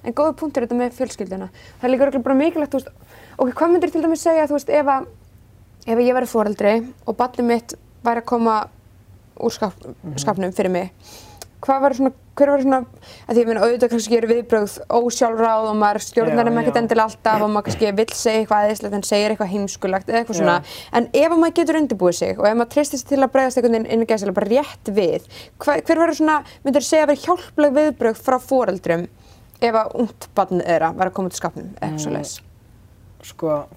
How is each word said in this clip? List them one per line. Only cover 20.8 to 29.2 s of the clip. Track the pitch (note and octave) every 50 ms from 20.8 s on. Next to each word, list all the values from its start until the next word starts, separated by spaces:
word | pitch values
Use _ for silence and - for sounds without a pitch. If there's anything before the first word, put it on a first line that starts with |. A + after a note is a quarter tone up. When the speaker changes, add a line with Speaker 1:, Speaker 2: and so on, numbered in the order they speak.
| - -
Speaker 1:
En | - - A#3 A#3 -
ef | C4+ D4 D#4+
að | E4+ E4
maður | E4 E4 E4
getur | E4+ E4 C#4+ D#4 D#4
undirbúið | D4+ B3+ A3+ F#3 F3+ F3+ E3+
sig | - F3 - F#2+ -
og | -
ef | G#3 A3
maður | A#3 A#3+ A#3
treystir | - D4 D4 C#4+ - C4
sig | -
til | - C#4+ C#4 C4+
að | C4
bregðast | - C4+ C4 B3+ B3
einhvern | C4 A#3 A#3
veginn | A3+ A3+ A3+ - A3
inn | A3+
í | A3+
gæsala | A3 A3+ G#3+ G3+ G3+ F#3
bara | G3+ G#3+
rétt | G3+ A3+ C#4 D4 - - - - -
við, | G3 G#3+ F#3+ E3 D#3+ D#3+ - - - - - - _ _
hva-, | - D4 C#4+ C#4
hver | - - E4
væri | D#4+ E4+ E4 D#4
svona, | - D#4 D#4 D#4 D4 - - - - -
myndirðu | C#4 C4 C#4+ A#3+
segja | - - D#4 D4+
að |
vera | D4 D4 C#4 -
hjálpleg | - F4+ F4 - - - - D4 D4
viðbrögð | B3+ D4 D4+ D4+ C4 - A#3 A3 A3 -
frá | - - B3+ B3+
foreldrum | - - C4+ B3+ A#3 G3+ F#3+ F3+ - - E3 E3+ F3 - - _